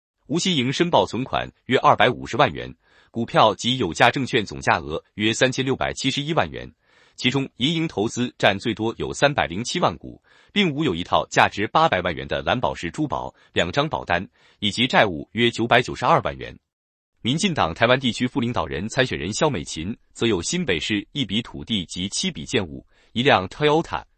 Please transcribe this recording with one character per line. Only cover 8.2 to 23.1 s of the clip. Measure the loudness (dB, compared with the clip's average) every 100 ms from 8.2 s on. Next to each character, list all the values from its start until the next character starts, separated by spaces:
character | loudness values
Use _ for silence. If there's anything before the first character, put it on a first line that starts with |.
| -6 2
占 | 2 2
最 | -2
多 | -2 -4 -4
有 | -6
三 | 0 2
百 | 2 -2
零 | -2
七 | -6 -2
万 | -2 -2
股， | -14 -20 _ _ _
另 | 0 0
无 | 0
有 | -2 -2
一 |
套 | 0 0 2
价 | 2 2
值 | 2 0
八 | 2 2
百 | 2
万 | -2 -4
元 | -4
的 | -4
蓝 | 0 0
宝 | 0
石 | -4 -6
珠 | -4 -4
宝、 | -4 -8 _ _
两 | -2 0
张 | 0 -2
保 | -2 -2
单， | -2 -2 _ _ -4
以 | -4
及 | 0 2
债 | 4 4
务 | 2 -6
约 | 0 0
九 | 2 4
百 | 4
九 | 2
十 | -2 2
二 | 2
万 | 0 -6
元。 | -12 -14 _ _ _ _ _ _
民 | -4 0
进 | 0
党 | 2 0
台 | 2 4
湾 | 4
地 | 2
区 | -2 -2
副 | -2
领 | -2
导 | -2 -4
人 | -4 -4
参 | -2 -2
选 | -2
人 | -4
萧 | -2 -2
美 | -2
琴 | -6 -8 -8 -10 _
则 | -4 0
有 | 0
新 | -2 -4 -2
北 | -2
市 | 0 -4 -4
一 | -6 -4
笔 | -4
土 | -6 -12 -6
地 | -4 -4
及 | -6 -6
七 | -4 -6
笔 | -6 -4
建 | -4 -4
物、 | -10 -18 _ _